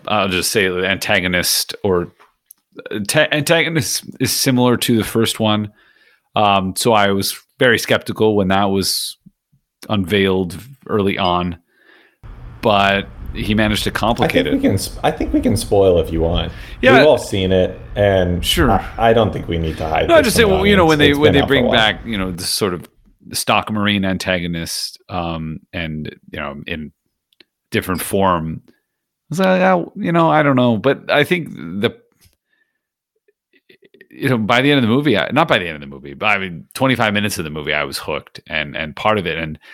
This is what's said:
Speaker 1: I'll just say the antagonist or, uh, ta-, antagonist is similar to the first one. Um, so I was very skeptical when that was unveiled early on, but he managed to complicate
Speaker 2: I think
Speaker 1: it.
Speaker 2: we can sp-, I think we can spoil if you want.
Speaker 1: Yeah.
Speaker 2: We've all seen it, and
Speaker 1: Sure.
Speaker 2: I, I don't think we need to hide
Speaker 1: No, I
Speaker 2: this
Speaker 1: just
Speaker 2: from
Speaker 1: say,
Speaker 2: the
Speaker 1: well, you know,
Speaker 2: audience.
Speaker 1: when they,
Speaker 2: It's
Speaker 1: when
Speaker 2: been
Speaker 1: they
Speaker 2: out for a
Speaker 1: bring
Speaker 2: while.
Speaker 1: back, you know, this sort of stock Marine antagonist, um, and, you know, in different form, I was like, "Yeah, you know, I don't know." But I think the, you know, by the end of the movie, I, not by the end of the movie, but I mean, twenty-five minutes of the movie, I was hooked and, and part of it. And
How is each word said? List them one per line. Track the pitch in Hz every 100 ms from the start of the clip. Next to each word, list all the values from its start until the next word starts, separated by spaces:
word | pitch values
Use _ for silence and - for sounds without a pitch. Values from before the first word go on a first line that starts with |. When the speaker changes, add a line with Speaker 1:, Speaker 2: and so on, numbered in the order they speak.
| -
Speaker 1:
I'll | 104 98
just | 92 80
say | 117 95
the | 90 92
antagonist | 95 - 104 90 90 87 - - -
or, | 104 90 85 _ _ _ _ - _ - -
uh, | 214 202
ta-, | 240 -
antagonist | 151 143 165 156 160 113 - - -
is | 127
similar | - 143 123 123 120
to | - 117
the |
first | 98 113 110 -
one. | 110 107 107 - _ _ _ _ _ -
Um, | 104 98 95 92
so | 123
I | 107 101
was | 98 95 - _ _
very | 131 113
skeptical | - 113 - 104 110 104
when | 92
that | 95
was | 101 98 92 - - - - _ _ _ _ _ -
unveiled | 107 87 104 95 95 90 87 131 139 -
early | 107 98 -
on, | 92 87 87 85 _ _ _ _ _ _ - - - -
but | 117 101 98 98 101 - -
he | - 113
managed | 107 107 104
to | 104
complicate | - 104 117 165 262 269
Speaker 2:
I |
think | 269
Speaker 1:
it. | 269
Speaker 2:
we |
can | 101
sp-, | - -
I | 143
think | 160 311
we | 302
can | 262 101
spoil | - 104 95 87
if | 80
you | 80
want. | 82 85 82 - - -
Speaker 1:
Yeah. | 247 254
Speaker 2:
We've | 151
all | 135
seen | - 101 92
it, | 95 92 - - -
and | 101 95 90 87
Speaker 1:
Sure. | - - 143
Speaker 2:
I, | 98 - -
I | 113
don't | 117 104
think | - 87
we | 85
need | 80 78
to | 78
hide | 80 80
Speaker 1:
No, | 330
I |
Speaker 2:
this | 269
Speaker 1:
just | 196
Speaker 2:
from |
Speaker 1:
say, | 214
Speaker 2:
the |
Speaker 1:
well, | 190 196
you | 202
know, |
Speaker 2:
audience. | 165
Speaker 1:
when | 151
they, | 147
Speaker 2:
It's | 143
Speaker 1:
when | 147
Speaker 2:
been |
Speaker 1:
they | 143
Speaker 2:
out | 139
for |
a | 135
Speaker 1:
bring |
Speaker 2:
while. | 120
Speaker 1:
back, | 120 107 -
you | 113 107
know, | 92
this | 85 -
sort | - 101
of | 87 - _ _ _ -
stock | - - 107 87
Marine | 107 104 104
antagonist, | 95 92 - 92 87 85 82 - - - _
um, | 95 85 82 80 80 -
and, | 90 82 78 76 - _
you | 80
know, | 73 71 -
in | 80 76 _ _ _ _ _ _ _ _
different | 110 92 90
form, | - 101 98 87 80 82 -
I | _ _ _ _ _ _
was | 151
like, | 190 185
"Yeah, | 185 180 -
you | - 202
know, | 170 165
I | 151
don't | 143 131
know." | 123 110
But | 135 139 -
I | 117
think | 143 180 151
the, | - 80 95 113 - _ _ _ _ _ _ _ _ _ _ _ _ _ _ _ _ _ _ _ - -
you | - 131
know, | 123
by | 104 120
the | 139
end | 143
of |
the | 113
movie, | 123 147 98
I, | 73
not | 127 160
by | 123
the | 87
end | 76
of |
the | 69
movie, | 69 69
but | 69 107
I | 101
mean, | 95 82 -
twenty-five | - 135 120 113
minutes | 101 104 98
of |
the | 80
movie, | 76 73
I | 73
was | 71 69
hooked | - 76 - - -
and, | 80 73 -
and | 78
part | 73 107 107
of | 87
it. | 80
And | 80 76 -